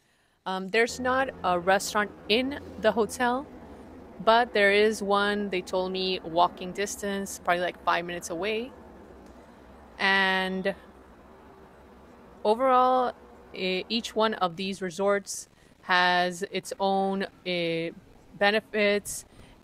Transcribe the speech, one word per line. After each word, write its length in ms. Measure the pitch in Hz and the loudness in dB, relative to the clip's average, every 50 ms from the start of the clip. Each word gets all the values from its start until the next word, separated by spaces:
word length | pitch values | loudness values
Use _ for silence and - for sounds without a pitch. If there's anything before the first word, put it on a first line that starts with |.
| _ _ _ _ _ _ _ _ - | _ _ _ _ _ _ _ _ -8
Um, 220 | 185 190 190 190 190 | -6 -6 -6 -6 -2
there's 300 | 202 226 226 220 - - | 2 2 2 2 0 -4
not 300 | 254 254 254 262 269 262 - - - | -2 0 0 0 0 -2 -4 -4 0
a 160 | 185 180 175 | 0 0 2
restaurant 500 | 170 190 190 202 - - - 208 202 202 - - - - | 4 2 2 2 2 0 0 0 -2 -2 -4 -14 -2 0
in 300 | 208 247 254 269 285 302 - - - - | 2 2 2 0 -4 -8 -12 -14 -10 0
the 120 | 202 220 | 0 2
hotel, 540 | - 240 208 202 - - 247 240 247 262 294 - - - - - - - - - - - - - - - 185 | 2 2 0 0 0 0 0 0 0 -2 -4 -10 -16 -20 -20 -20 -20 -20 -20 -20 -20 -20 -20 -20 -12 0 4
but 300 | 220 226 233 247 233 - | 4 6 6 4 2 4
there 180 | 214 202 196 | 4 6 6
is 300 | 202 208 214 220 220 214 | 6 6 4 4 2 -2
one, 480 | 202 196 202 202 202 202 208 208 208 196 | 0 0 2 2 2 2 0 -2 -2 -2
they 100 | 185 180 | -4 -4
told 320 | 185 - 202 185 185 185 | -4 -2 -2 -2 -2 -2
me, 260 | 185 185 185 185 185 - - | -2 -2 -2 -2 -4 -4 -6
walking 480 | 170 160 170 175 170 - - 185 180 | -2 4 4 4 4 2 -4 -12 -10
distance, 680 | 175 190 202 202 - - 208 202 196 196 196 196 - - - | -6 -6 -6 -6 -6 -6 -6 -4 -4 -4 -6 -8 -10 -6 -2
probably, 160 | 185 175 175 | 0 0 0
like, 220 | 180 170 - - - | 0 -4 -6 -4 -2
five 220 | 170 170 170 175 | 0 0 0 -2
minutes 240 | 175 175 175 - - | -4 -8 -10 -8 -8
away. 420 | 175 165 190 214 220 220 240 277 - - - - - - - - - - - - - - - - - - - - - - - - - - | -6 -4 -4 -4 -4 -4 -6 -8 -14 -20 -20 -20 -20 -20 -20 -20 -20 -20 -20 -20 -20 -20 -20 -20 -20 -20 -20 -20 -20 -20 -20 -20 -6 -2
And 760 | 196 196 196 196 190 190 190 190 185 185 190 185 180 196 196 - - - - - - - - - - - - - - - - - - - - - - - - - - - - - - - - - - | 2 2 4 4 2 2 2 0 -2 -2 -4 -4 -4 -4 -6 -6 -14 -20 -20 -20 -20 -20 -20 -20 -20 -20 -20 -20 -20 -20 -20 -20 -20 -20 -20 -20 -20 -20 -20 -20 -20 -20 -20 -20 -20 -20 -18 -4 0
overall, 680 | 208 226 233 262 262 254 254 254 254 254 254 247 240 - - - - - - - - - | 0 0 2 2 2 4 4 4 4 4 2 0 -2 -4 -8 -18 -20 -20 -20 -20 -18 -10
e-, 300 | - 190 185 185 185 - - | -6 -4 -2 -2 -4 -4 -2
each 260 | 220 233 220 - - | -4 -4 -4 -4 0
one 200 | 220 220 220 214 | 0 0 0 2
of 220 | - 185 175 165 | 0 -2 -4 -2
these 260 | 180 190 190 196 - | -4 -6 -6 -6 -6
resorts 640 | 196 180 160 190 196 202 202 202 196 - - - - _ _ _ - _ - _ | -8 -8 -4 0 2 2 2 0 -2 -6 -12 -12 -12 _ _ _ -20 _ -20 _
has 600 | - - 180 180 180 180 180 180 180 180 175 170 196 - | -2 2 4 4 6 6 4 4 2 0 -2 -6 -8 -6
its 220 | - 190 - - - - | -6 -8 -8 -8 -6 -2
own, 480 | 196 196 196 190 196 196 196 196 190 - - - - | 0 0 2 2 0 0 -2 -2 -4 -6 -10 -12 -6
eh, 460 | 180 180 175 170 165 165 165 165 165 - - - - - - - - - 160 | -4 -2 -2 -2 -2 -2 -4 -4 -6 -10 -14 -20 -20 -20 -20 -20 -18 -4 0
benefits 840 | 202 202 208 220 - - - 214 208 202 202 208 - - - - - _ - - - - - - | 2 2 2 2 -2 -2 -2 0 2 2 2 0 -2 -6 -12 -12 -14 _ -20 -20 -20 -20 -20 -6